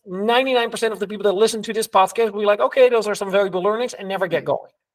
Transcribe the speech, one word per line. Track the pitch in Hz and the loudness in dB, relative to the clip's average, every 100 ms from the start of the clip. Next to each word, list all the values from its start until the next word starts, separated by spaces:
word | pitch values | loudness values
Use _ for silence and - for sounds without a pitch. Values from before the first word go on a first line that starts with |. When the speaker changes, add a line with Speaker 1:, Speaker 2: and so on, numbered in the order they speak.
Speaker 1:
ninety-nine | 208 185 214 240 269 247 233 | -12 -4 0 2 2 0 -2
percent | 233 226 | -2 -4
of | 202 | -4
the | 196 | -6
people | 202 | -2
that | 202 | 0
listen | 190 220 220 | 2 2 0
to | 214 | -6
this | 220 214 | -4 0
podcast | 202 190 - 226 | 2 2 2 -2
will | 202 | 0
be | 208 | 0
like, | 208 | 2
"Okay, | 262 269 247 | 2 4 4
those | 233 208 | 4 0
are | |
some | 202 196 | -4 0
valuable | 196 196 180 | 0 0 0
learnings," | 196 220 247 | -2 -2 -4
and | - 196 | -8 -6
never | 190 185 | -4 -2
get | 156 | -2
Speaker 2:
Mm. | 139 | -2
Speaker 1:
going. | 135 - _ _ | -4 -6 _ _